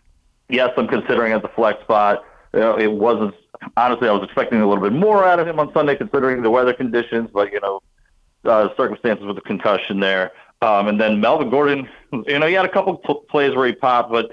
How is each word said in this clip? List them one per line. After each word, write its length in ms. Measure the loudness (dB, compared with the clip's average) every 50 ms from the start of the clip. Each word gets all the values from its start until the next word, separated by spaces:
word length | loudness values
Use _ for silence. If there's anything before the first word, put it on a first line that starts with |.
| _ _ _ _ _ _ _ _ _ -4
yes, 220 | 0 0 0 0 0 -2
I'm 100 | -2 -2
considering 460 | -2 -4 -2 -2 0 0 0 0 -2
as 100 | -2 -4
a 60 | -6
flex 320 | -4 0 0 0 0 -2
spot. 420 | -2 0 2 2 4 2 0 0 -4 -12 -20 -20 _ _ -2
You 60 | 0
know, 180 | 2 2 2 2
it 140 | 0 0
wasn't, 440 | 0 2 2 2 2 2 -2 -4 -6 -10 _ _ -20 -20 -16 -8 -2 0
honestly, 300 | 0 0 0 0 0 0
I 40 |
was 120 | 0 0 -2
expecting 380 | -4 -4 -4 -4 0 0 2
a 60 | 2 2
little 160 | 2 2 0
bit 100 | 0 0
more 300 | 2 2 4 4 4 4
out 160 | 4 4 2
of 80 | 0 -2
him 120 | 0 -2
on 120 | -2 0 0
Sunday, 220 | 0 2 2 0
considering 460 | -2 -4 -2 -2 0 0 0 0 0
the 80 | 0 2
weather 240 | 2 4 2 2 0
conditions, 560 | 0 -2 -2 -2 -2 -2 -2 -4 -4 -4 -4 -2
but, 180 | -2 -2 -2
you 80 | -2 -6
know, 220 | -6 -4 -6 -6 _ _ _ _ _ _ _ _ _ _ _ _ -2
uh, 240 | 0 2 2 2 0 0
circumstances 500 | -2 -2 -2 -2 -4 -2 -2 -2 -2 -4
with 100 | -10 -10
the 60 | -10
concussion 580 | -8 -8 -8 -4 -2 0 -2 -2 -2 -4 -4 -2
there. 320 | 0 0 0 0 -2 -4 -8 -16 -20 _ _ -2 0
Um, 240 | 2 2 2 2 0
and 120 | 0 0
then 180 | 0 0 0 0
Melvin 300 | 2 2 2 0 0 0
Gordon, 380 | 0 2 2 2 0 -2 -6 -12 -16 -20 _ -10
you 260 | -10 -8 -4 -4 -2 0
know, 100 | 0 0
he 60 | 0
had 120 | 0 0
a 40 | 0
couple 280 | 0 -2 -2 -2 -4 -6
p-, 300 | -4 -4 -4 -4 -4 _
plays 260 | -2 0 0 2 2
where 100 | 0 0
he 80 | 0 0
popped, 380 | 0 0 0 2 2 0 0
but 200 | 0 -2 -2 -2